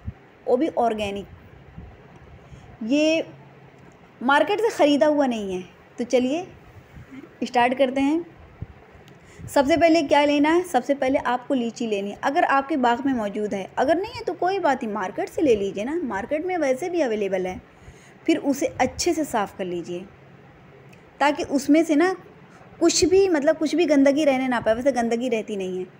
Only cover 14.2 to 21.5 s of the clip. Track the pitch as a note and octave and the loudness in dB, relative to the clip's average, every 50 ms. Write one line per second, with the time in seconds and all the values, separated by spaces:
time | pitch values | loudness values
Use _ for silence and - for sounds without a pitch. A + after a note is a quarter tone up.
14.2 | A#4 G4+ F4 F4 F4 F4+ G4 G4+ F4+ D4+ C4+ B3+ - A3 G3+ G#3+ F#3+ F#3 A3 - | -6 -6 -4 -2 -2 -2 0 0 0 0 0 0 -2 -6 -6 -6 -6 -6 -6 -6
15.2 | F4+ G4 - - E4 C#4 A3+ G#3 G3 G3 - F#3+ G#3 B3+ D4+ F4 F4 A#3+ G#3 F#3+ | -8 -6 -4 0 2 4 4 4 2 -2 -4 -6 -6 -4 -4 -4 -4 -4 -4 -6
16.2 | G#3 - C#4+ D4+ D#4+ F4+ F#4 F4 D#4 C4+ C4 C4 F4 F4+ F4 F4 D4+ B3 A3 G#3+ | -4 -4 -4 -4 -2 -4 -2 -2 0 0 0 -2 -2 -4 -2 -2 0 0 0 -2
17.2 | G#3 G3 F#3+ F#3 F#3 F#3 F#3 - - - - - - - - - - - - - | -2 -2 -2 -2 -4 -4 -6 -10 -14 -18 -20 -20 -20 -20 -20 -20 -20 -20 -20 -6
18.2 | - - E4+ - - C#4+ C4+ - E4 B3+ - - B3+ B3+ C4 - - F4 E4 D#4 | -2 0 0 0 0 -2 -2 -2 -4 -6 -2 -2 -2 -2 -2 -4 -2 -2 -2 -2
19.2 | D4+ C4 - A3+ G3+ F#3+ - - G3 F3+ F3 F3 E3+ F#3 F3+ F3 F#3+ G3+ - - | -4 -4 -4 -4 -4 -6 -6 -8 -8 -6 -6 -8 -8 -8 -10 -10 -12 -14 -18 -20
20.2 | - - - - - - - - - - - - - - - - - - - - | -20 -20 -20 -20 -20 -20 -20 -20 -20 -20 -20 -20 -20 -20 -20 -20 -20 -20 -6 0
21.2 | C#4 C#4+ D4 D4 - - | 0 0 0 0 -4 -4